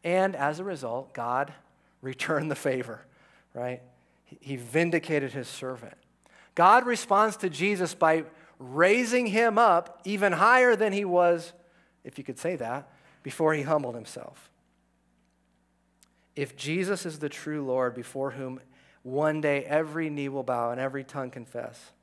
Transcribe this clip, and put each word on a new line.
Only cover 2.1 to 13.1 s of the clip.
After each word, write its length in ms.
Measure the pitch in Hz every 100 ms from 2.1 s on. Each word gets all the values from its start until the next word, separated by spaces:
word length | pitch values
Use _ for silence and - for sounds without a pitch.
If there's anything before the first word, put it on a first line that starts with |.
| 127 - 151 156
the 40 |
favor, 520 | 135 147 131 120 107 - _ _ _ _
right? 260 | 120 123 123 123 _ _ _
He, 140 | _ -
he 160 | 139 135
vindicated 760 | 120 147 170 165 165 151 135
his 160 | 139 123
servant. 460 | - 131 127 117 - _ _ _ _ _
God 320 | - 175 233 247
responds 520 | 233 - 202 220 208
to 120 | 190
Jesus 440 | 143 190 202 185
by 300 | - 160 160 160 - - _
raising 680 | 127 139 180 233 240 247 233
him 320 | 208 233 214
up 440 | 233 170 175 -
even 280 | 190 202 196
higher 440 | 165 208 254 247 220
than 160 | 214
he 140 | 196 202
was, 480 | 180 175 170 165 - _ _ _ _
if 140 | - -
you 60 |
could 140 | 135 127
say 180 | 165 165
that, 340 | 117 131 139 _ _